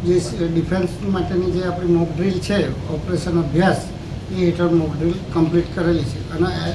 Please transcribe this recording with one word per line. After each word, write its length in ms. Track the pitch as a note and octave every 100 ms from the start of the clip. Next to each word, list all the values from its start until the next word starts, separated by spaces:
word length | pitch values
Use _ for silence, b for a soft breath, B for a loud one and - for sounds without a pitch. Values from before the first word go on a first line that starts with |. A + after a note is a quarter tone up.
| F3
જે 140 | F3+
સ-, 140 | F3 - E3+
ડિફેન્સ 360 | E3 - F#3 F3 -
માટેની 480 | G3+ F#3+ E3+ F3+ F3+
જે 120 | E3+
આપણી 300 | F3+ F3 F3+
મોક 240 | E3+ E3 D3+
ડ્રિલ 220 | F#3+ F3+
છે, 300 | - G3+ C3
ઓપરેશન 720 | B2+ - D#3 - F3+ F#3 E3+
અભ્યાસ, 440 | C#3+ D3+ F#3+ - - - - - - F#3+
એ 80 | F3
હેઠળ 200 | E3+ F3
મોક 320 | E3 D#3 C#3+
ડ્રિલ 160 | E3 F#3 -
કમ્પ્લીટ 420 | E3+ D#3+ E3+ E3+ -
કરેલી 280 | E3+ E3
છે 280 | C#3+ - -
અને 140 | D#3+ F3
આ 240 | D#3+ E3